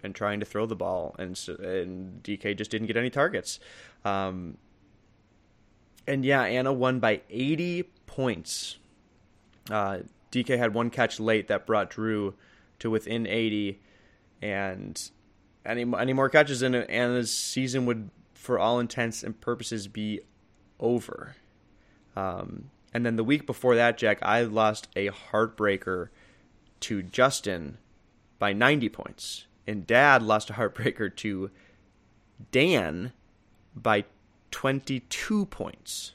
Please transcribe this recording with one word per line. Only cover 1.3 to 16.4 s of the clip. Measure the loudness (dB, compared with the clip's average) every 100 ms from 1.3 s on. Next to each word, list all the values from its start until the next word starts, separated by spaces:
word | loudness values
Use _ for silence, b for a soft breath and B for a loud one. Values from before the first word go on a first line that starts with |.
s-, | -10 -10
and | -8 -4 -4 -4 -8 -12 -12
D | -8 -6
K | -4
just | -4 -4
didn't | -4 -2
get | -2
any | -2
targets. | 0 0 -2 -6 -12 B B B B
Um, | -4 -2 -2 -6 -10 -14 _ _ _ _ _ _ _ _ _ _ _ _ _ _ -4
and, | 0 4
yeah, | 4
Anna | 4 2 0
won | 2 2 4
by | 2 2 -2
eighty | -4 0 0 -2 -4 -6 _ -12
points. | -2 -2 -2 -6 -8 -8 -14 _ _ _ _ _ _ _ _ -4
Uh, | 0 0 -2 -10 _ -4
D | -2
K | 0 2
had | 2
one | 2 0
catch | 2 0 0
late | 2 2 2
that | -2 2
brought | 0 0
Drew | -4 -2 -2 -4 -6 b b b -8
to | -2
within | -2 -2 -4 -2
eighty, | 0 0 0 -2 -6 b b b b b -10
and | -6 -4 -4 -6 -10 -10 -14 _ _ _ _ _ -6
any, | -4 -2 0
any | 0
more | 2 6
catches | 6